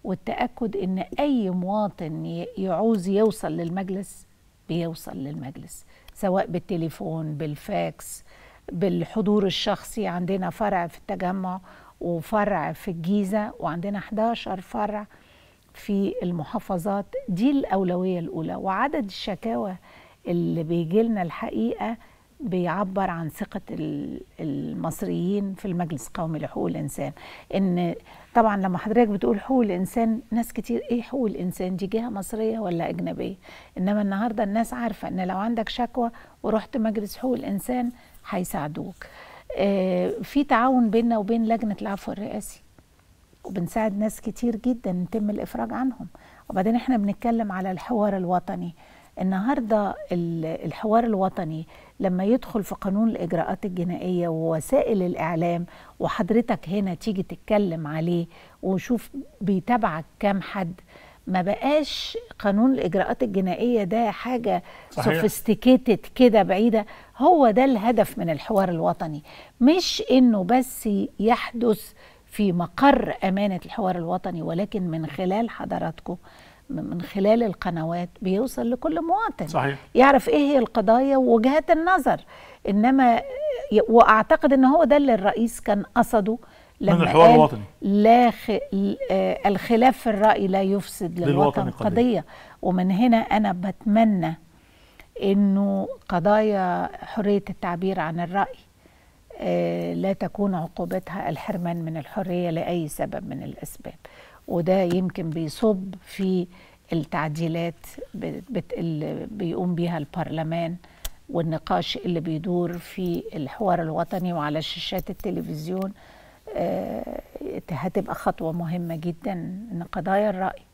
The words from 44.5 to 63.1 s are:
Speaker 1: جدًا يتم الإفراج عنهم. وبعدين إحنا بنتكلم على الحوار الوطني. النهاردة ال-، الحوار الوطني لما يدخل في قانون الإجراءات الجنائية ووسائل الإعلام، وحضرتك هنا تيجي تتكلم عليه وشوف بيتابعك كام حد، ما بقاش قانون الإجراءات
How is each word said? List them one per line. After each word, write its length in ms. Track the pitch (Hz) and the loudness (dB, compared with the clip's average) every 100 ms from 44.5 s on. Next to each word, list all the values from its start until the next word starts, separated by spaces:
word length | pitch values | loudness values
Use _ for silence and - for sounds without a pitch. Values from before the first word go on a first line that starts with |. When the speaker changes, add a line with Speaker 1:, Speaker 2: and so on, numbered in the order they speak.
| 220 | -2
Speaker 1:
جدًا 360 | 247 240 196 | -2 -2 -4
يتم 380 | 180 180 226 208 | -4 -4 -2 -2
الإفراج 440 | 208 - 233 226 | -4 -6 -6 -6
عنهم. 340 | 240 262 233 - - - - - | -2 -2 -4 -14 -16 -20 -20 -6
وبعدين 260 | 190 196 233 | -2 0 0
إحنا 220 | 247 247 | 0 0
بنتكلم 540 | 202 - 240 233 214 | 0 -2 -2 0 -2
على 200 | 185 190 | -4 -6
الحوار 460 | 185 - 240 208 196 | -6 -4 0 0 0
الوطني. 580 | 175 180 175 180 175 - - - - - | 0 0 -2 -8 -8 -12 -20 -20 -18 -4
النهاردة 760 | 185 190 220 285 220 214 196 - - | -2 0 0 -2 2 0 0 -4 -4
ال-، 340 | 180 170 165 160 165 165 | -2 -2 -4 -4 -6 -8
الحوار 380 | - 220 220 | -6 2 2
الوطني 640 | 233 196 190 - 160 160 160 - - _ | 4 0 0 -2 -6 -8 -10 -18 -20 _
لما 240 | 190 180 196 | -2 0 2
يدخل 380 | 254 - 220 | 0 0 -6
في 120 | 180 190 | -4 -6
قانون 340 | 196 196 226 | -2 2 0
الإجراءات 560 | - 170 175 - 190 208 | 0 -2 -2 -2 -4 -4
الجنائية 600 | 180 175 175 185 180 170 | -4 -4 -4 -2 -2 0
ووسائل 760 | 160 165 160 - 262 - 208 | -2 -2 -2 0 0 2 0
الإعلام، 640 | 180 - 160 165 170 170 175 - - _ | 0 -2 -2 0 0 -2 -6 -12 -20 _
وحضرتك 720 | 165 - 180 226 233 196 - | -6 -2 2 2 2 -4 -2
هنا 240 | 202 190 | -2 -2
تيجي 300 | 170 - 196 | -4 -4 -4
تتكلم 640 | - 165 - 208 202 165 147 | -6 -10 0 2 2 -2 -4
عليه 380 | 156 165 175 170 - - - | -2 0 -2 -2 -12 -20 -8
وشوف 480 | 185 185 - 240 - 277 - _ | -2 -2 0 -4 -4 -14 -14 _
بيتابعك 640 | 196 190 - 240 208 156 - _ | 0 0 0 0 0 -4 -8 _
كام 220 | 202 196 | 0 0
حد، 320 | - 202 170 180 - - - - - | -4 -6 -6 -8 -20 -20 -20 -16 -2
ما 140 | 185 | 0
بقاش 760 | 180 - 262 302 285 - - 453 494 - | 0 0 2 2 0 -6 -8 -10 -14 -4
قانون 340 | 208 202 254 | 0 4 4
الإجراءات 500 | 262 180 185 - | 4 2 2 0